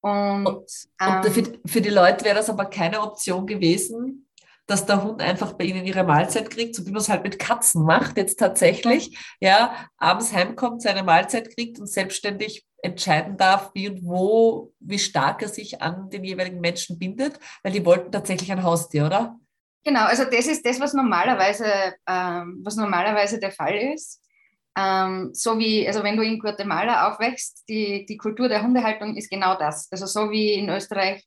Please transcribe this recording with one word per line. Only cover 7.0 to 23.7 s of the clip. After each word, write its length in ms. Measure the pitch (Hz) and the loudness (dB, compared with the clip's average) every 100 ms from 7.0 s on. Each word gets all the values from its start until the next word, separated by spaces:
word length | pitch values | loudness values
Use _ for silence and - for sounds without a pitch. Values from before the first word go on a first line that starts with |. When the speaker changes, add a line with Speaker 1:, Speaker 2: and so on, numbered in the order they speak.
Speaker 2:
es 80 | 208 | 0
halt 140 | 196 | 0
mit 160 | 196 - | -2 -6
Katzen 440 | - 240 - 165 | -2 2 2 4
macht 320 | 156 196 - - | 4 4 4 -2
jetzt 200 | 185 - | -2 2
tatsächlich. 760 | 208 - 180 - 240 285 - - - - | 0 6 4 4 2 2 0 -16 -20 0
Ja, 480 | 190 202 240 - - _ | 6 6 6 -2 -16 _
abends 360 | 165 196 233 | 2 2 0
heimkommt, 480 | 208 196 233 247 233 | 0 0 -2 -4 -2
seine 220 | 208 196 | -2 0
Mahlzeit 500 | 185 165 202 233 226 | 6 4 4 -4 -6
kriegt 260 | - 233 233 | -10 -10 -10
und 80 | 202 | -6
selbstständig 800 | - 190 - 208 196 214 - _ _ | -4 -4 -4 -6 -6 -8 -10 _ _
entscheiden 560 | 180 170 185 156 160 196 | -8 -4 2 2 2 2
darf, 340 | 190 196 - | 4 4 2
wie 160 | 196 202 | -6 -6
und 140 | 185 | -6
wo, 680 | 175 180 190 226 226 226 - _ | -4 0 4 6 4 2 -10 _
wie 200 | - 202 | -8 -4
stark 420 | - 156 139 - | -2 0 0 -2
er 60 | 208 | -8
sich 320 | 208 208 - | -8 -12 -6
an 280 | 160 180 190 | -6 -6 -10
den 140 | 196 | -10
jeweiligen 340 | 185 185 180 180 | -8 -6 -6 -2
Menschen 400 | 170 175 - 170 | -4 -4 -8 -8
bindet, 400 | 180 226 285 - - - | -8 -4 -6 -6 -20 -10
weil 100 | 190 | -4
die 140 | 202 | 0
wollten 260 | 175 185 - | 4 4 4
tatsächlich 400 | 202 - 185 180 | -6 -4 -6 -4
ein 120 | 185 | -2
Haustier, 420 | 180 170 165 151 | 2 0 0 0
oder? 340 | 151 190 233 - _ _ _ _ | 2 0 -2 -8 _ _ _ _
Speaker 1:
Genau, 180 | 302 262 | 0 2
also 180 | 214 247 | 4 2
das 220 | 254 240 262 | 2 0 0
ist 180 | 302 | -2
das, 140 | 240 254 | -2 -2
was 120 | 285 | -2
normalerweise, 720 | 285 247 180 208 220 190 208 220 196 190 - - | 0 2 2 2 2 2 0 0 0 -2 -4 -4
ähm, 520 | 185 180 175 175 185 | -2 -2 -6 -8 -10
was 120 | 190 | -8
normalerweise 640 | 214 202 180 202 208 202 220 | -4 0 0 2 2 0 -2
der 120 | 196 | -6
Fall 240 | - 151 | -4 -2